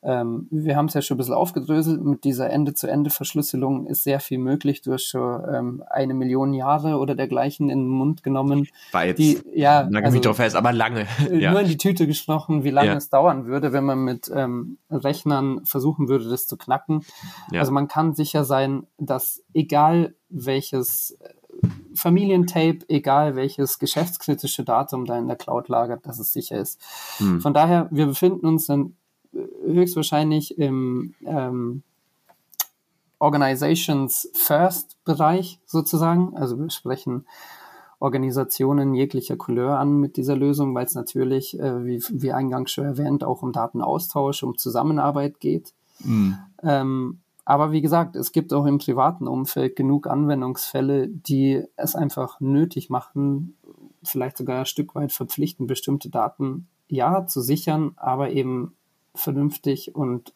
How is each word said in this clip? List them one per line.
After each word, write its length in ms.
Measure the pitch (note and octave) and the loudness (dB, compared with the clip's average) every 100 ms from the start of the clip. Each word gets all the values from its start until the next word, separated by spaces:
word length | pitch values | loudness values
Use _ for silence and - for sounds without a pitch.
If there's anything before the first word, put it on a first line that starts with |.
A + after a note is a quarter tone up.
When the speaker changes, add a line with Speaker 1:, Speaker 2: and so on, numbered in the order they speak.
| - | -2
Speaker 1:
Ähm, 420 | B2+ A#2 A#2 - | -2 -2 -6 -4
wir 240 | D#3 D#3 C#3+ | -2 0 2
haben's 180 | D3+ | 2
ja 80 | D3 | 0
schon 140 | - C3 | -2 -4
ein 20 | |
bisschen 160 | B2 | 0
aufgedröselt, 720 | B2 F3 E3+ C3 D#3 D#3+ D#3+ | 0 0 -2 0 2 2 2
mit 220 | C#3+ C#3 C#3+ | 0 0 0
dieser 240 | B2+ C3 | 0 0
Ende-zu-Ende-Verschlüsselung 1400 | C#3 D3 C#3+ C3 C3+ D3 - C#3 D3+ C#3+ C3 C3+ C3+ A#2 | 0 0 -2 -2 0 0 -2 -4 -2 -2 -2 0 -2 -2
ist 160 | - | -4
sehr 160 | - C#3 | 0 -2
viel 180 | - C3 | -2 -2
möglich. 440 | B2+ C#3+ C#3+ C#3 | 0 0 0 -2
Du 100 | - | -2
hast 140 | C3 - | -4 -2
schon, 360 | C3 B2 A#2+ - | -2 -2 -4 -4
ähm, 300 | C3+ B2 B2 - | -4 -4 -6 -4
eine 240 | - C3+ | -2 0
Million 400 | C3 B2+ B2+ C3+ | 0 0 2 2
Jahre 440 | C3+ C3 D3 D#3 D3 | 0 2 2 2 0
oder 180 | C3+ - | 0 -2
dergleichen 540 | C3+ B2+ C3+ - C#3+ | -2 0 -2 0 0
in 100 | C3+ | 0
den 80 | B2+ | 0
Mund 340 | C3 C#3 D#3+ | 2 0 0
genommen. 460 | - C3+ C#3 C#3+ C#3+ - - | -2 0 2 2 0 -6 -4
Speaker 2:
War 140 | F3+ F3 | 0 0
jetzt, 120 | F3 | 4
Speaker 1:
Die, 200 | D#3 C#3+ - - | 4 4 -2 2
ja, 280 | C#3+ D3 | 6 6
Speaker 2:
nagel 280 | F#2+ G#2 G#2 | 6 2 4
mich 80 | B2 | 4
Speaker 1:
also, 0 | A#2 | 4
Speaker 2:
drauf 60 | G#2+ | 4
fest, 180 | A#2 F#2+ | 2 4
aber 160 | A#2+ | 2
lange. 340 | A#2 A2+ A#2+ G#2 A#2 | 2 0 0 -4 0
<laughs> 120 | C#3+ | 2
Speaker 1:
äh, 100 | F3 | 4
Speaker 2:
Ja. 120 | G2 | 4
Speaker 1:
nur 100 | F#3 | 4
in 60 | G3 | 4
die 80 | D3+ | 2
Tüte 280 | G3 F3+ D#3 | 2 2 2
gesprochen, 600 | D3+ - D#3 D3+ D3+ C#3 | 0 0 -2 0 0 2
wie 40 | |
lange 200 | C#3 G#2+ | 4 4
Speaker 2:
Ja. 60 | C#3 | 2
Speaker 1:
es 140 | - | 2
dauern 360 | C#3 E3+ C3+ A#2+ | 4 4 2 -2
würde, 260 | C3+ C#3+ | -2 0
wenn 140 | C3+ C#3 | 0 0
man 140 | C3 | 0
mit, 260 | C3 B2 - | 0 -4 -4
ähm, 440 | C#3 B2+ B2 A#2+ C3 _ | -2 -2 -4 -8 -12 _
Rechnern 760 | D3+ C3+ C#3+ D3+ C#3+ C#3 C3 - | -4 -2 -2 0 0 0 -2 -4
versuchen 440 | C#3 C#3 D#3 C3 | 0 0 0 2
würde, 200 | C3+ A2+ | 0 0
das 180 | B2 - | -4 -6
zu 100 | - | -10
knacken. 480 | - C3 - D#3 D3 - - - - | -4 -4 0 -2 -2 -20 -20 -18 -6
Speaker 2:
Ja. 100 | E2+ | 0
Speaker 1:
Also 100 | C3 | 2
man 160 | C#3 C#3+ | 2 0
kann 260 | D3+ D#3+ | 0 0
sicher 300 | D3+ D3+ D#3 | 0 0 0
sein, 420 | C3 C3+ C3+ C3+ - _ | 2 2 0 -2 -8 _
dass 440 | D3 C3 - - _ | -4 -4 -4 -8 _
egal 640 | D#3+ D3+ D3 D3+ E3+ E3 - _ | -2 2 4 6 6 2 -4 _
welches, 800 | E3+ B2 C3+ C#3 C3+ B2 - - - | -8 -2 -2 -2 -4 -2 -4 -6 -10
äh, 80 | - - _ - - - - - | -20 -20 _ -2 -2 -2 -10 -2
Familientape, 840 | E3+ F3+ G3+ F#3 F3 E3+ D#3+ E3 - | 4 4 6 4 4 2 2 0 0
egal 480 | D3+ C#3+ C#3 D3+ C3 | 0 4 4 4 0
welches 420 | C3+ - C#3 - | -4 -2 -2 -2
geschäftskritische 840 | C#3+ - E3+ F3 - C#3 C3+ - B2 | -2 -2 -2 -4 -4 -4 -4 -6 0
Datum 400 | A#2 C#3 B2+ A#2+ | 0 0 -6 -4
da 120 | A#2+ | -4
in 100 | A#2+ | -4
der 100 | B2 | -6
Cloud 320 | - B2 A#2 | -4 -6 0
lagert, 360 | A#2+ A#2 A#2 - | 0 0 -4 -10
dass 140 | A#2+ | -10
es 140 | G#2+ | -6
sicher 240 | A#2 - A#2 | -6 -6 -6
ist. 240 | G2 - - - - - | -6 -10 -16 -18 -14 0
Speaker 2:
Hm. 200 | G2+ F2 | 2 2
Speaker 1:
Von 140 | D3 | 2
daher, 340 | C#3+ D#3+ F3 D#3+ | 4 6 4 2
wir 160 | D3 D3+ | 2 2
befinden 400 | C3+ F3+ F#3+ D#3+ | 4 2 4 2
uns 180 | D#3+ - | 2 2
dann, 300 | C#3+ D#3 - _ _ _ | 0 0 -6 _ _ _
äh, 380 | - - - - | -12 -12 -6 0
höchstwahrscheinlich 840 | E3+ F3+ F3 D3+ D3+ D#3 D#3 D3 - | 2 2 2 0 0 2 0 -2 -2
im, 560 | C#3+ C3 B2+ B2+ - - - | 0 0 -2 -2 -6 -12 -6
ähm, 580 | D#3 B2+ B2+ A#2+ B2 _ _ _ _ _ _ _ - - _ _ _ _ _ | -4 -4 -4 -4 -6 _ _ _ _ _ _ _ -10 -10 _ _ _ _ _
Organizations 1120 | D3 D3 C#3 C3 D3 E3+ - C#3+ C3 - - | 2 4 2 2 0 0 2 0 0 -4 -6
First 640 | - - D3+ F3+ F3+ - - - | -4 0 2 2 0 -10 -12 -4
Bereich 540 | D3 D#3 F3+ F3+ - _ | 2 2 2 -2 -12 _
sozusagen. 680 | D#3+ D#3+ D#3+ E3 E3+ F3+ - | -2 0 2 4 4 2 0
Also 240 | C3+ A#2+ | -4 -4
wir 100 | D#3+ | -6
sprechen 560 | - B2 B2+ - B2 - - - - - - - _ | -8 -6 -6 -4 -6 -8 -20 -20 -20 -20 -20 -20 _
Organisationen 960 | C3+ C3 C3 B2+ C3 - C3+ C#3+ C#3 B2+ | -2 -2 -2 -2 -4 -2 2 2 2 0
jeglicher 420 | C#3+ C#3 - - | 0 -2 -6 -8
Couleur 400 | - A#2+ B2+ C#3+ | -4 -2 0 0
an 180 | C#3+ C#3+ | 2 2
mit 200 | C#3 - | 2 -2
dieser 180 | B2+ C#3+ | -2 2
Lösung, 400 | C#3+ C#3+ C#3 B2+ | 2 2 0 0
weil's 180 | B2+ | -4
natürlich, 640 | B2 A#2+ C3+ C3 C3+ C3+ - | -6 -6 -2 0 0 -4 -6
äh, 260 | C#3 B2 B2 | -4 -4 -4
wie, 180 | A#2+ A#2 | -6 -6
wie 240 | C3+ C3 | -4 -2
eingangs 380 | B2+ C3+ B2+ B2+ | -2 -2 -4 -4
schon 120 | - C#3+ | -4 -4
erwähnt, 380 | C3+ D3 C#3+ | -2 0 0
auch 180 | - B2+ | -2 -4
um 100 | B2+ | -4
Datenaustausch, 920 | A#2+ A#2 A#2+ - D3 F3 D3 C#3 C#3 | -4 -4 -4 -2 -2 -2 -2 -2 -2
um 140 | B2+ A#2+ | -6 -6
Zusammenarbeit 840 | B2 A#2 C#3+ D#3 C#3+ C#3+ C#3+ - | -4 0 0 2 0 0 -4 -4
geht. 340 | C#3+ D#3+ - _ _ _ | -2 -2 -4 _ _ _
Speaker 2:
Mhm. 340 | - A2+ G2 F#2+ - - | 0 2 2 0 -10 -6
Speaker 1:
Ähm, 560 | E3 C#3 C3+ C3 B2+ - _ _ - | 0 2 2 -2 -4 -8 _ _ 0
aber 260 | C#3+ D3+ | 2 4
wie 80 | D#3 | 2
gesagt, 340 | D3 E3+ E3+ - | 4 2 2 -4
es 160 | - | -2
gibt 220 | D#3+ D#3 | -2 0
auch 120 | C#3 C#3+ | 0 2
im 120 | C#3+ | 2
privaten 500 | C#3+ B2+ C#3 F3 B2+ | 0 2 2 0 -4
Umfeld 480 | B2+ C3+ - C3 - | -4 -4 -2 -2 0
genug 320 | C3+ C#3+ - | 0 0 0
Anwendungsfälle, 1000 | C3+ D3 C#3 B2+ B2+ - C3+ C3+ C#3 B2 | 0 0 0 -2 -6 -6 -2 0 0 -2
die 520 | D#3 - C#3 C3+ C3+ - - | -6 -2 2 2 2 -4 -8
es 180 | - - | -6 -2
einfach 440 | D3 - C3 - | -4 -4 -8 -4
nötig 500 | C3 C#3+ E3+ D3+ - | 0 2 2 -2 -6
machen, 680 | B2+ - C#3+ C#3+ C#3 E3+ - - - - _ | -6 -6 -4 -2 -2 -6 -14 -20 -20 -20 _
vielleicht 360 | - - B2+ - | -8 -6 -6 -6
sogar 220 | B2+ B2+ | -6 -4
ein 60 | C3 | -4
Stück 300 | - D3 - | -4 -6 -4
weit 160 | C#3+ | -6
verpflichten, 560 | - A#2+ - D3+ - B2 | -4 -8 -4 -4 -4 -6
bestimmte 420 | C3 - C#3+ A#2 | -4 -2 -4 -2
Daten, 580 | B2 A2 - C#3 C#3 F3 _ _ | -2 -2 -2 -6 -6 -12 _ _
ja, 380 | C3+ B2+ F#3+ F#3 | 0 2 0 -2
zu 140 | C#3 | -4
sichern, 520 | A#2+ D3+ - D#3 D3+ - | 0 0 0 0 -2 -4
aber 340 | - B2+ C#3 | -4 -2 -2
eben 420 | C3+ B2+ B2+ A#2 _ _ _ _ | -2 -2 -4 -6 _ _ _ _
vernünftig 800 | - - C#3 C#3+ C#3+ C#3+ C3+ - | -8 -4 0 0 0 -4 -4 -4
und 400 | - B2 B2 - | -4 -2 -2 -8